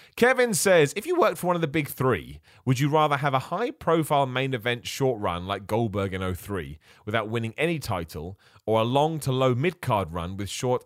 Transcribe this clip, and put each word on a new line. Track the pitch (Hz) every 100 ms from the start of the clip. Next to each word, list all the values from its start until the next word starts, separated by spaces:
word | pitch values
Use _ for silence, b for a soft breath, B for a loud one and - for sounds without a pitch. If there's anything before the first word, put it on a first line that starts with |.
| B -
Kevin | 240 254 247
says, | 180 196 175 143 202
"If | 302
you | 349
worked | 214 175
for | 180
one | 175
of |
the | 160
big | 160 143
three, | - 131 85 64 73 b b
would | - 127
you | 147
rather | 156 151 139
have | 143
a | 131
high-profile | - 180 247 - - 165 147 147 135
main | 127 135
event | 127 120 120 -
short | - 135 107
run | 101 87 92
like | 101 101
Goldberg | 107 117 98 98
in | 92
oh | 92
three | 87 - 98 71 78 b b
without | - 113 107
winning | 117 113 110
any | 160 160
title, | - 92 82 76 82 98 b b -
or | 110
a |
long | 113 135 156 160
to | 139
low | 131 131
mid-card | 120 170 - - 107 85
run | 87 85 98
with | 98
short | - 127 123